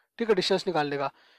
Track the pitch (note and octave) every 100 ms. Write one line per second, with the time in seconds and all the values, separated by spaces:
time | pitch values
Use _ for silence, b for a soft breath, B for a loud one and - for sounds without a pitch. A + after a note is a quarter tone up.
0 | _ - A3+ G3 F3 F#3 F#3+ D#3+ D3 C#3+
1 | C#3 b b